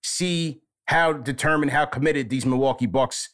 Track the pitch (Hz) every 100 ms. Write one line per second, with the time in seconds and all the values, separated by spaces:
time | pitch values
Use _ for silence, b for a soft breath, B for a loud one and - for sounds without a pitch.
0 | - - 180 170 165 143 _ _ - 160
1 | 165 151 123 131 156 156 143 143 147 -
2 | 151 147 117 131 127 127 135 123 123 127
3 | 127 - -